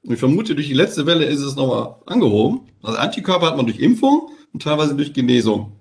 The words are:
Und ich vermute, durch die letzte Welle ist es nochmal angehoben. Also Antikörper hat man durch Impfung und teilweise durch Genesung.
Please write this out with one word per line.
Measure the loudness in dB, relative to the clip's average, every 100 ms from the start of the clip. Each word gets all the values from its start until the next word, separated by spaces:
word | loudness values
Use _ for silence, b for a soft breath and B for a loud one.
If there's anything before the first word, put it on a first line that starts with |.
Und | -6
ich | 0
vermute, | 2 0 0
durch | -4 -2
die |
letzte | 0 0 0 0
Welle | 0
ist | 0 -2
es | -4 -2
nochmal | -2 -2 -6 -12 -4
angehoben. | 0 2 2 2 -2 -8 _
Also | -8 -4
Antikörper | -4 -4 -2 0 0
hat | 0
man | -2
durch | 0
Impfung | 2 4 4 2 0 B B
und | -10
teilweise | -4 0 0
durch | -2 -4
Genesung. | -2 2 4 2 -2 -4 -16